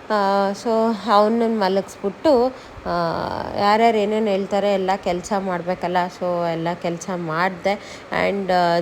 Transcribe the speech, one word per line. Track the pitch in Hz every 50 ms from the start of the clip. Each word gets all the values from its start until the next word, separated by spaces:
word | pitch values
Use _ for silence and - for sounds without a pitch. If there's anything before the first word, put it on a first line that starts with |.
| - -
ಆ, | 214 208 196 196 196 196 196 196 202
so | 196 - 247 220 226 220 226 226 196 190 226 208
ಅವನನ್ನು | 202 208 214 233 233 233 226 226 214
ಮಲಗಿಸ್ಬಿಟ್ಟು, | 196 185 190 196 185 - - - - 202 196 - - 320 285 233 240 262 254 - - - - - -
ಆ, | 185 170 175 170 165 - - - - - - - - - -
ಯಾರ್ಯಾರು | 202 202 208 220 233 233 220
ಏನೇನು | 220 202 208 214 220 226
ಹೇಳ್ತಾರೆ | 208 196 190 196 180 208 196 196 202 202
ಎಲ್ಲ | 190 190 185 190
ಕೆಲಸ | 202 - 196 175 180 175 - 220 196
ಮಾಡಬೇಕಲ್ಲ. | 190 190 180 175 170 175 185 180 - 170 180 180 175
So | 185 - - 185 180 175 175 175 170 165
ಎಲ್ಲ | 160 165 170 180 175 -
ಕೆಲಸ | 175 175 165 - - 185
ಮಾಡಿದೆ. | 175 175 160 156 165 180 190 190 175 170 190 202 214 - - - - - - - 180 180 185
And, | 196 202 196 185 185
ಆ, | 180 175 175 170 175